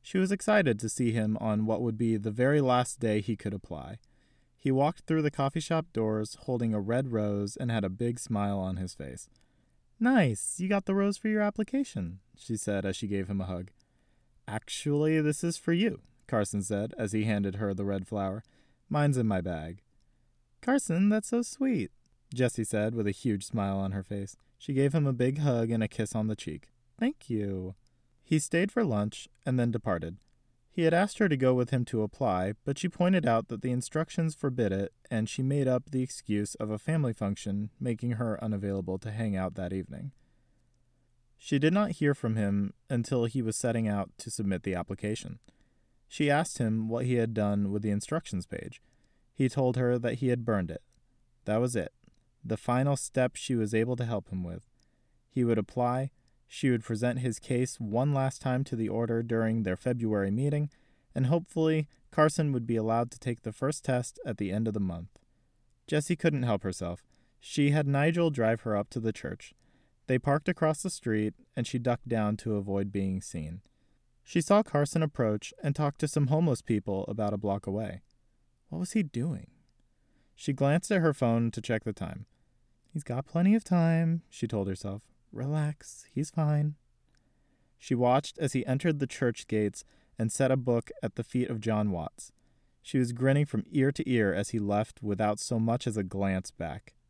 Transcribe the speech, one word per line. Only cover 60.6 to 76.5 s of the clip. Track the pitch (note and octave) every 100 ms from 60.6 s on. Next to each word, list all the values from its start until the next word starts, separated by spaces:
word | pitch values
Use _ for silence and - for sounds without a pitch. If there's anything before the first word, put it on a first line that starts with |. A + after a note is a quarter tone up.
| D3 _ _ _ _
and | - C3
hopefully | E3 F3 E3 D#3+ D#3 D3 _ _
Carson | - D3+ - D3+
would | C3 A#2
be | A2+
allowed | A2 A2+ B2
to | -
take | C3 A#2
the | A#2
first | - C3+ D3+
test | - B2+ B2 - -
at | A2
the | G2+
end | G2+ A2+
of |
the | G#2
month. | F#2+ E2+ F#2 _ _ _ _ _ _ _ -
Jessie | D3+ - E3+
couldn't | E3+ C#3+
help | B2 G2+
herself. | G2 F2+ F2 F2 _ _ _ _
She | - - C#3+
had | D3 C#3
Nigel | C#3 D3+ E3+ E3+
drive | C3+ A2 A2+
her | A#2 G#2
up | G#2+
to | B2
the | A2+
church. | - - - - _ _ _ _ _ -
They | B2+
parked | - C#3+ -
across | - D#3 D#3
the | -
street, | - A#2+ G#2+ G#2+ - _ -
and | A#2+
she | B2
ducked | A#2+ A#2+ B2
down | A#2 G#2 G#2
to | A#2 G#2
avoid | G2+ G2 G2
being | G2 F#2+ F#2+
seen. | - E2 D#2 F2+ _ _ _ _ _ _
She | - F3
saw | - G3+
Carson | G#3+ C#3+ C#3+ E3+
approach | D#3 - A2+ G#2+ - -
and | C#3+ C#3+
talk | D3 -
to | D3+
some | D3+ C3+
homeless | D#3 E3